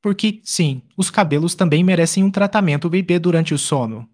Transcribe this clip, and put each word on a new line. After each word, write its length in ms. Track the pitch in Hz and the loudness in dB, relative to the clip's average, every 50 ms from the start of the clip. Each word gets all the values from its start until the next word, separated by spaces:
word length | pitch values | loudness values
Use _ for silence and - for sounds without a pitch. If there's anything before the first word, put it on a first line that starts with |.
Porque, 380 | _ 208 202 196 - 214 208 214 _ | _ -2 -2 0 0 -2 -2 -4 _
sim, 380 | - - - 175 147 135 127 - _ _ | -10 -2 0 0 0 -2 -4 -10 _ _
os 140 | - 185 - | -4 -4 -2
cabelos 460 | - - 196 156 143 147 160 175 - | 0 0 0 2 0 0 0 -2 0
também 280 | - 190 165 147 156 180 | 0 0 2 2 2 4
merecem 400 | 185 190 170 165 160 - 196 190 | 2 4 2 2 0 2 0 0
um 80 | 196 | 0
tratamento 580 | 190 196 202 196 - 214 196 170 143 143 143 175 | 2 0 -2 0 2 0 2 2 0 0 -2 0
bebê 280 | 165 190 185 - 175 | 0 -2 0 0 0
durante 360 | 175 165 180 170 165 160 156 156 | 0 2 2 2 2 0 0 -2
o 40 | |
sono. 500 | 143 - - 156 139 120 113 110 110 113 _ | -4 -2 -2 -2 -2 -2 -4 -6 -10 -14 _